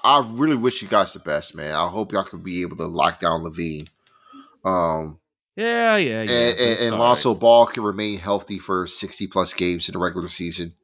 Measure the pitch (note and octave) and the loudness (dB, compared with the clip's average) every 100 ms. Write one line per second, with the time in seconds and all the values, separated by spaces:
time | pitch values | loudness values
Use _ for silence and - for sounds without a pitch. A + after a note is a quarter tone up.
0 | B2 C#3+ A#2 A#2 D#3 C3 A#2+ A#2+ G2+ G#2+ | 4 4 2 0 0 2 0 -2 0 2
1 | F2+ F2+ E2 D2+ - D#2+ D2+ D#2 E2+ G2 | 2 -4 -4 -4 -4 -10 -6 -2 -2 -4
2 | G2 G2+ F#2+ E2+ F#2 F2 F2 E2+ D#2+ E2 | -4 -4 -4 -10 -8 -6 -6 -8 -6 0
3 | D#2+ - F2 E2 E2 D#2+ E2 D2+ D#2 _ | 0 0 -2 -2 -4 -8 -8 -8 -14 _
4 | _ _ _ - - _ F#2+ F2+ E2 D#2+ | _ _ _ -20 -20 _ -2 0 0 -2
5 | D#2+ D2+ _ _ _ - A3+ A#3 A3+ G#3+ | -6 -14 _ _ _ -6 -4 0 2 2
6 | C#3+ A2 A2 A#2+ A#2+ A#2 A#2+ A2 A#2 A2+ | 0 -2 2 4 4 4 2 2 0 4
7 | A#2 G#2 B2+ F#2+ A#2 A#2 - B2 G#2 G2 | 4 4 2 4 8 8 6 2 -4 -2
8 | G#2+ G2+ F#2+ G2+ - F#2+ - F#2 F2 - | -4 -4 -2 -4 -4 -12 -4 -4 -4 -8
9 | F#2+ - F#2+ F#2+ F2+ - F2+ F2 - F2 | -10 -10 -4 -2 -2 -2 -2 -2 -4 -4
10 | F2+ F2+ E2+ - E2+ E2 E2+ - | -4 -4 -8 -8 -8 -8 -10 -12